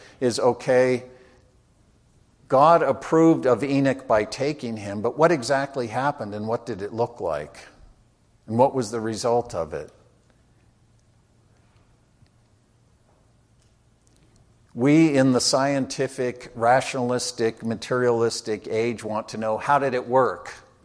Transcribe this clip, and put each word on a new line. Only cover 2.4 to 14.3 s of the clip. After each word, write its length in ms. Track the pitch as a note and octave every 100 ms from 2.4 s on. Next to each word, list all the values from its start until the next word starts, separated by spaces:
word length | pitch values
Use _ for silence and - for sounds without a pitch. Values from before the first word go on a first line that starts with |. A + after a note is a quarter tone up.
| -
God 360 | C3 D#3 E3+
approved 640 | C#3 C3 - D#3+ E3 D3+ B2+
of 160 | A#2
Enoch 440 | C3+ C#3 C3+ C3 -
by 180 | - -
taking 500 | - C#3 D3+ A#2+ A2
him, 260 | G2+ G#2
but 160 | G#2 C3+
what 140 | E3
exactly 560 | E3 A#2 C3+ C#3 C3+ A#2+
happened 480 | A2 C#3 C#3 G#2+ G#2
and 120 | G#2+
what 180 | A#2+ -
did 160 | G2+
it 100 | G2+
look 300 | A2+ A#2 -
like? 440 | F2+ D2+ D2+ - - - - _ _ _ _ _ -
And 120 | A2+
what 180 | C3+ C3
was 160 | G#2+
the 80 | A#2
result 560 | A2 G#2+ B2 A#2+ A#2 F2+
of 180 | D#2+
it? 160 | D#2 D2+ _ _ _ _ _ _ _ _ _ _ _ _ _ _ _ _ _ _ _ _ _ _ _ _ _ _ _ _ _ _ _ _ _ _ _ _ _ _ _ _ _ _ _ _